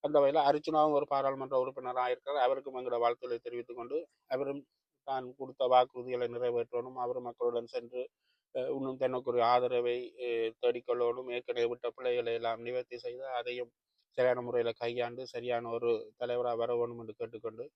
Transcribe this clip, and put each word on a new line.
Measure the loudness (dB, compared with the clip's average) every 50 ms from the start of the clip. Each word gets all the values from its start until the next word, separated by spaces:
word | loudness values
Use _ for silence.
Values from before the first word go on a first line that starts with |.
| -2
அந்த | 4 4
வகையில | 6 6 6 4 4 4
அர்ச்சனாவும் | 4 4 4 0 2 4 4 4 6
ஒரு | 4 2 2
பாராளுமன்ற | 2 0 0 0 0 0 -2 -4 0 2 2
உறுப்பினராக | 0 0 -4 -8 -8 -4 -2 0 0 0
இருக்கிறார். | -2 -4 _ -4 2 4 4
அவருக்கும் | 4 4 2 -2 -8 -8
எங்களோட | -6 -4 -2 0 4
வாழ்த்துக்களை | 4 2 2 _ -4 -6 -6 -6
தெரிவித்துக் | _ -8 -8 -8 -8 -10 -12
கொண்டு, | -12 -8 -6 -6 -6 -6 _ _ _ _ _
அவரும் | -4 -4 -2 -4 -6 -8 -10 _ _ _ _ _ _ _ _
தான் | -6 -6 -6 -6 -8 -10
கொடுத்த | _ -12 -12 -4 -2 4
வாக்குறுதிகளை | 8 8 8 6 6 _ -12 -6 -6 -4 -4 -4
நிறைவேற்றணும், | -4 -4 -2 -2 0 0 -2 -4 _ -6 -8 -8 -8 -8
அவரும் | -6 -4 -4 -4 -4 -6
மக்களுடன் | -8 -6 _ -2 0 0 -2 -4
சென்று, | -4 -8 -8 -8 -6 -8 -8 -8 -8 _ _ _ _ _ _ _ _ -6
அஹ், | -4 -4 -2
இன்னும் | -4 -4 -4 -6 -2
தனக்குரிய | -2 -2 0 0 -2 -2 0 2 4 6
ஆதரவை, | 6 6 4 4 2 0 0 2 0 -2 -2 -6 -10 _ -8 -4
அஹ், | -2 -2 0 -2 -2 -4
தேடிக்கொள்ளணும். | _ 0 0 0 0 -2 -2 0 2 2 0 0 -2 -6 -6
ஏற்கனவே | -6 -6 -4 -4 -2 0 0
விட்ட | 0 0 -2 -6 -6
பிள்ளைகளை | -6 -4 -2 0 0 0 0 -2 -2
எல்லாம் | -2 -2 -2 -4 -4
நிவர்த்தி | -6 -6 -6 -6 -6 _ -12
செய்து, | -10 -10 -10 -10 -8 -8 -6
அதையும் | -6 -4 -4 -4 -6 -6 -8 -8 _ _ _ _ _ _ _ _ _
சரியான | 2 4 4 4 2
முறையில | -2 0 0 2 2 2 -2
கையாண்டு, | _ -4 -4 -2 -2 -2 -4 -4 -10 -12
சரியான | -10 -10 -8 -4 -2 -2 -2 -2 -2
ஒரு | -4 0 2 2 0 0 -2 -10 _
தலைவரா | _ -2 -2 0 0 0 0 0
வர | 0 0 0 0
வேணும் | 0 -2 -2 -4 -10
என்று | -12 -12 -8
கேட்டுக்கொண்டு | _ -10 -8 -8 -8 -10 -8 -8 -8 -14 -14 _